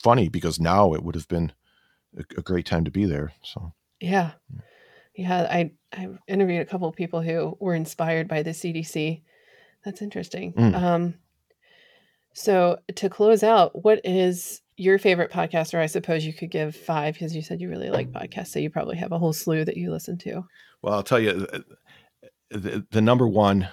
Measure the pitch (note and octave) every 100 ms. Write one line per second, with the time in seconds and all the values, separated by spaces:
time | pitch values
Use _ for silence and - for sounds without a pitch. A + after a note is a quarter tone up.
0 | A#2 B2 F2 F2 E2+ D#2+ E2 F#2+ G2+ D#2
1 | E2 E2 D2 F2 E2 - _ _ _ _
2 | _ - - - - F2+ - E2+ D#2+ F#2+
3 | G2+ C#2+ D2+ - - - E2+ - _ -
4 | F3 F#3+ E3 - - - - _ _ _
5 | _ - F3+ F3+ E3+ F3 E3 _ - F#3
6 | F#3+ F#3+ - G3 F#3+ F3 - F#3 E3 -
7 | F3 E3+ E3 E3 D#3 F3 F#3+ E3 D#3+ -
8 | E3 D#3+ E3 D#3 D#3+ E3 F3+ E3 D#3+ E3
9 | D#3 D#3+ _ _ _ _ _ _ G3+ F#3+
10 | G#3 G3+ F3 F#3 F3+ E3+ A3+ F3+ F3+ E3+
11 | F3 E3+ _ _ _ _ _ _ _ _
12 | _ _ _ - - F#3+ F3 E3+ - F3+
13 | G3 - G#3+ A3 G#3+ A3+ E3+ - G#3 G#3+
14 | - F#3 F3+ F3+ - - _ - F#3 G3
15 | G3 F3+ E3+ F#3 E3+ E3+ D#3 E3+ D#3 F3
16 | E3+ D#3+ D#3 D#3 E3+ D#3 D#3 D#3 - D#3+
17 | D3 D#3 E3 D#3+ D#3 E3+ F3+ E3 - -
18 | B2+ B2+ - - F3 - D3+ D#3+ - E3+
19 | F3+ E3+ E3 D#3 - D#3 D#3+ - F3 E3
20 | - F3 - E3+ F3+ _ _ _ - G#2
21 | G2 B2 A2 F#2 F#2+ G2 - - _ _
22 | _ _ - _ - G#2+ F#2+ G#2 G2+ A2
23 | A2 B2 B2 G#2 G2+ G2 F#2